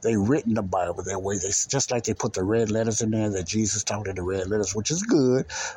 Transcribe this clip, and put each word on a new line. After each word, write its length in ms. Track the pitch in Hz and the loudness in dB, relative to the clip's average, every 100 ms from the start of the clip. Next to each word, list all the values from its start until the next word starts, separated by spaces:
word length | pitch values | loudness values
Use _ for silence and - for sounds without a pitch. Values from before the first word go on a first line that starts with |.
they 140 | 113 110 | 0 2
written 380 | 101 147 117 | 4 2 2
the 80 | 110 | 0
Bible 400 | 98 95 87 87 | 0 0 -2 -4
that 180 | 87 95 | -4 -4
way. 160 | 95 101 | -2 -2
They, 100 | - | -2
just 420 | - - 139 - | -2 -2 -2 0
like 140 | 123 | -2
they 100 | 113 | -2
put 200 | 104 123 | -2 -2
the 100 | 101 | -2
red 260 | 95 113 107 | 2 2 2
letters 300 | 110 113 104 | 2 0 0
in 100 | 107 | 0
there 200 | 113 107 | 0 0
that 160 | 95 85 | -2 -2
Jesus 380 | 107 107 104 | 0 0 0
talked 220 | - 107 101 | -4 -4 -4
in 100 | 95 | -4
the 60 | |
red 260 | 90 95 92 | -2 -2 0
letters, 260 | 107 101 | 0 0
which 160 | 107 107 | -2 -2
is 120 | 165 | -4
good, 440 | 220 165 127 127 - - - | 2 4 6 4 0 -6 -8